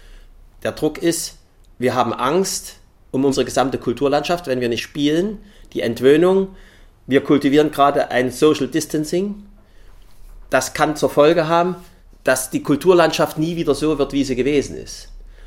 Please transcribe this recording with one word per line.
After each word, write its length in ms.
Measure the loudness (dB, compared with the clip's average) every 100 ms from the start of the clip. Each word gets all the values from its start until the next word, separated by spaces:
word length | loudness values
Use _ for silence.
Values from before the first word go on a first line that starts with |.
| -20 -20 -20 -20 -20 -10
Der 100 | -8
Druck 240 | -4 -4 -2
ist, 400 | -2 -2 -6 -14 _ _ -20 -4
wir 140 | -2
haben 180 | 0 -2
Angst 680 | 0 0 0 -2 -6 -12 -20 _ _ -8
um 120 | -2
unsere 220 | 0 0 -2
gesamte 320 | 0 -2 -2
Kulturlandschaft, 720 | -4 -2 0 0 -2 -4 -2
wenn 140 | -4
wir 80 | -2
nicht 120 | -4
spielen. 560 | -6 -2 0 0 -2 -6 -16 -20 -12
Die 80 | -6
Entwöhnung, 680 | -4 2 4 6 6 2 0 -6 -20 -20 -20 _ 0
wir 180 | 0
kultivieren 460 | 4 2 4 4 2
gerade 400 | 4 2 2 0
ein 220 | 0 -2
Social 360 | 2 2 2 0
Distancing. 760 | -2 -2 -4 -2 -4 -4 -8 -16 -20 -20 -20 -20 -20 -20 -20 -20 -18 -2
Das 240 | -2 -2
kann 220 | -2 -2 0
zur 160 | 0
Folge 360 | 4 4 4 2
haben, 280 | 2 0 -4 -12 -20 -20 -6
dass 260 | -2 -2 -2
die 140 | -6
Kulturlandschaft 760 | -2 0 4 6 4 2 -2 -2
nie 200 | -4 -2
wieder 180 | -2 0
so 240 | 0 0
wird, 120 | -2
wie 120 | -2
sie 120 | -2 -2
gewesen 400 | 0 0 -2 -8
ist. 380 | -14 -18 -18 -20 -20 -20